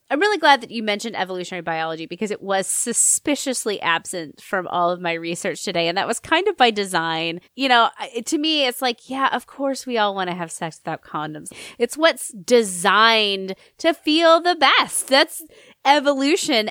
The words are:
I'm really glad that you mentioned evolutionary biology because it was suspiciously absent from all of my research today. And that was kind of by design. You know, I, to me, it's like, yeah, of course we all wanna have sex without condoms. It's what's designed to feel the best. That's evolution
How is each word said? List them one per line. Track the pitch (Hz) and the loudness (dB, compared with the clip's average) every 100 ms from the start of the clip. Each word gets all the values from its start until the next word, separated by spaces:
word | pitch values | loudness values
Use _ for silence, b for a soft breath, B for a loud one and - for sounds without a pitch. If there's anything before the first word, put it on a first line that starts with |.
| - | -6
I'm | 277 | 0
really | 415 392 | 0 2
glad | 311 277 | 4 4
that | 240 | 2
you | 226 | -8
mentioned | 214 208 220 190 | -4 -4 -4 -6
evolutionary | 185 185 175 180 | -4 -4 -6 -8
biology | 165 160 160 160 160 | -4 -4 -4 -6 -10
because | 175 214 | -6 -6
it | 208 | -6
was | 196 190 185 | -2 -2 0
suspiciously | - 247 226 - - - 269 277 247 220 196 | -4 -2 0 0 0 0 -2 -2 -4 -4 -2
absent | 165 165 - 185 156 - | 0 0 -2 -10 -10 -16
from | - 196 175 | -6 -6 -4
all | 180 175 | 0 0
of | 180 | 0
my | 175 | -4
research | 165 170 170 196 156 | -4 -6 -6 -6 -6
today. | - 175 170 | -6 -2 -2
And | 180 | -2
that | - | -2
was | 233 | -4
kind | - 330 415 | -2 0 0
of | 349 | 2
by | 247 | 2
design. | 208 196 180 165 160 165 170 b - | 2 -2 -2 -2 -4 -4 -6 b -6
You | 262 | 2
know, | 240 226 - | 4 4 0
I, | 208 240 | -10 -8
to | 226 302 | -4 -2
me, | 311 311 | 0 0
it's | 262 240 | 0 -2
like, | 254 233 - | -4 -4 -8
yeah, | 262 269 | -2 0
of | 240 - | 0 -4
course | - 277 262 262 | -6 -4 -4 -4
we | 233 | 0
all | 208 | 0
wanna | 196 180 | 0 -4
have | 175 165 | -4 -8
sex | - 165 - | -6 -8 -8
without | - 160 | -10 -10
condoms. | - 156 156 151 170 B B B | -8 -8 -8 -10 -14 B B B
It's | 233 285 | -4 2
what's | 320 254 - | 2 2 -8
designed | 208 170 247 208 180 190 196 226 220 208 196 190 190 b _ | -12 2 4 4 0 2 6 6 6 2 -2 -6 -12 b _
to | 330 | -2
feel | 320 - 302 330 330 | 0 0 4 6 6
the | 349 | 4
best. | 349 269 494 302 - - | 2 4 4 2 -4 2
That's | 269 320 - 320 b b b | 2 2 -2 -16 b b b
evolution | 269 294 285 269 277 349 - 240 214 | 2 4 4 2 2 2 2 0 0